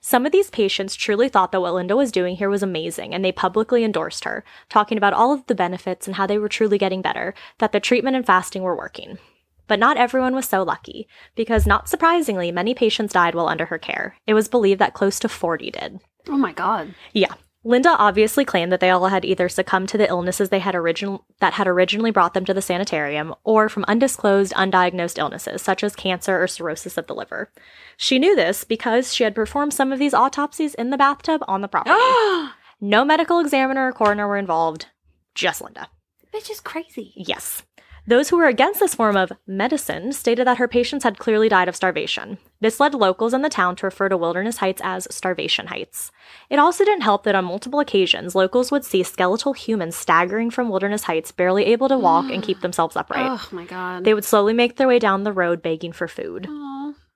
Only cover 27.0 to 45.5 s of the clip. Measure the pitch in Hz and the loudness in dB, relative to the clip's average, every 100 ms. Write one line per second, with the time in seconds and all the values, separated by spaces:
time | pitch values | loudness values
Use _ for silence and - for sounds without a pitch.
27 | 165 - - - - _ - - - _ | -8 -10 -10 -10 -12 _ -20 -20 -20 _
28 | - 262 320 381 170 202 - 226 - 226 | 0 2 4 4 2 0 -4 -4 0 0
29 | 254 - 226 202 214 285 294 285 269 269 | 0 0 0 0 -4 -2 -4 0 -2 0
30 | 285 - 254 285 294 - 302 - 233 269 | 0 2 2 0 -6 -4 -6 -4 -6 0
31 | 277 285 - 311 - 190 202 170 - 370 | 0 0 -2 -2 -2 -6 -2 -2 2 4
32 | 508 508 440 359 294 - _ _ 202 208 | 6 4 2 0 -4 -12 _ _ 2 4
33 | 277 311 320 339 302 277 262 269 262 254 | 4 2 4 2 2 2 0 0 -2 2
34 | 208 208 208 202 196 165 165 160 - _ | 2 2 0 -2 0 0 0 -2 -14 _
35 | _ _ _ - 175 - - - - _ | _ _ _ -4 -4 -4 -12 -18 -20 _
36 | _ _ _ 427 440 440 - 320 330 - | _ _ _ -12 -12 -14 -10 -12 -12 -14
37 | 214 - 185 - - - - _ _ - | -16 -16 -10 -8 -8 -12 -14 _ _ -20
38 | - 240 285 349 320 233 240 208 381 - | 2 4 4 4 4 4 2 2 0 2
39 | 220 202 185 - - 190 220 294 - 160 | 2 2 0 -4 -10 -4 -2 -2 -4 -8
40 | 202 277 - 233 254 240 247 240 240 285 | -6 -4 -2 2 2 2 2 2 0 0
41 | 262 202 - 214 220 196 180 180 185 156 | -2 -2 0 2 4 4 2 0 -2 -2
42 | - - 202 202 _ _ 214 - 285 277 | -4 -6 -8 -16 _ _ -2 2 0 4
43 | 202 185 226 262 294 302 180 180 196 185 | 2 2 0 0 -2 0 -2 0 -6 -2
44 | 196 185 165 170 208 233 190 185 190 185 | -2 0 0 -2 -4 -2 -2 -2 -6 -8
45 | - - 185 185 - | -8 -6 -4 -4 -2